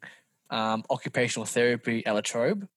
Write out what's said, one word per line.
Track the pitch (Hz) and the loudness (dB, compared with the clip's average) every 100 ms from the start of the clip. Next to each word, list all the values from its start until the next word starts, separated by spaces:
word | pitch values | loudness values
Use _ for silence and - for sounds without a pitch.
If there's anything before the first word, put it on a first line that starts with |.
| - - _ _ _ | -14 -20 _ _ _
um, | 113 110 110 - | -2 0 0 0
occupational | 135 139 127 120 - 107 | -4 -2 0 0 0 -2
therapy | 120 120 117 - 113 113 | 2 4 2 0 -2 0
at | 107 | 0
La | |
Trobe, | - 117 127 208 196 | 0 0 0 0 -4